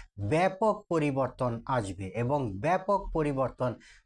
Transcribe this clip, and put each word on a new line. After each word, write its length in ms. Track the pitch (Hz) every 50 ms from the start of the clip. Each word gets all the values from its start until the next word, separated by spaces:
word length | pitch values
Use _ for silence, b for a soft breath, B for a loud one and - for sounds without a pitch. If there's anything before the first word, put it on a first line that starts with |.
| B B _ -
ব্যাপক 640 | 101 101 147 160 180 190 190 - 226 214 202 - - _
পরিবর্তন 720 | 170 165 151 147 135 135 135 123 - - 131 123 117 113 -
আসবে 420 | - 135 127 107 95 92 90 98 92
এবং 520 | 92 110 120 123 143 147 135 113 92 98
ব্যাপক 500 | 107 151 180 185 - - 202 190 190 143 -
পরিবর্তন 640 | 165 151 147 139 131 131 117 - - 131 123 113 B B B B B B